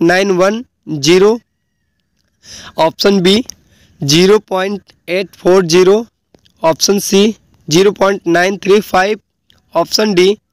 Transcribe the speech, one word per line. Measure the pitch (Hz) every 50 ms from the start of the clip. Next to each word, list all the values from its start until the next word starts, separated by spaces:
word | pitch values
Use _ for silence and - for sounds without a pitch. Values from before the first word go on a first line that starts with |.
नाइन | 170 165 180 185 202 202
वन | 185 175 185 196 214 226 254 - _ _ _ -
ज़ीरो, | 156 147 135 151 180 185 196 208 226 233 - _ _ _ _ _ _ _ _ _ _ _ _ _ _ _ _ _ _ _ _ - - - - - - -
ऑप्शन | 160 160 - - - 202 202 196
बी | 170 185 196 226 254 - - - _ _ _ _ _ _ _ - -
ज़ीरो | 139 147 165 180 185 208 214
पॉइंट | - - 196 185 185 202 208 185 - _ _ _ _ -
एट | 175 190 202 165 _
फ़ोर | - - 175 185 196 185
ज़ीरो, | 160 160 180 185 185 202 220 233 - _ _ _ _ _ _ _ _ _ _ -
ऑप्शन | 165 156 - - - 196 202
सी | - - 190 196 202 226 208 - _ _ _ _ _ -
ज़ीरो | 147 175 196 208
पॉइंट | 190 - 190 196 202 185 - 170
नाइन | 165 170 180 190 208 180
थ्री | - 185 196 214
फ़ाइव, | - - - 185 190 208 220 - _ _ _ _ _ _ _ _ _ _ -
ऑप्शन | 165 170 - - - 214 214 196
डी | 175 180 190 208 - _ _